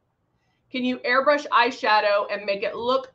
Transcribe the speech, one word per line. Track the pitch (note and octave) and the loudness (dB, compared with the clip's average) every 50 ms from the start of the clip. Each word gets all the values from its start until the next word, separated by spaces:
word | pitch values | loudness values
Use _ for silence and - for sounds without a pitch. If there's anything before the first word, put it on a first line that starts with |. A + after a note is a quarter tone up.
| _ _ _ _ _ _ _ _ _ _ _ _ _ _ | _ _ _ _ _ _ _ _ _ _ _ _ _ _
can | - B3+ B3 | -6 -4 -2
you | B3+ B3+ B3 | -2 -4 -4
airbrush | - A#3+ B3 C4+ C4+ - - F#3+ F#3+ - - | -2 0 0 2 2 2 2 0 0 2 2
eyeshadow | A3 C4 C4+ C4 - A#3+ A3 G#3+ G#3+ G#3 G#3 G3+ G#3 G3+ - | 2 2 2 0 -2 0 2 2 4 4 2 2 0 0 -2
and | G#3 G3+ G3+ | -6 -6 -4
make | G3+ G3+ G3 A3 | -4 -4 -2 -4
it | - - | -6 -6
look | G#3+ A#3 A#3+ C4 C4 C4 - | -4 -2 0 0 0 -2 -6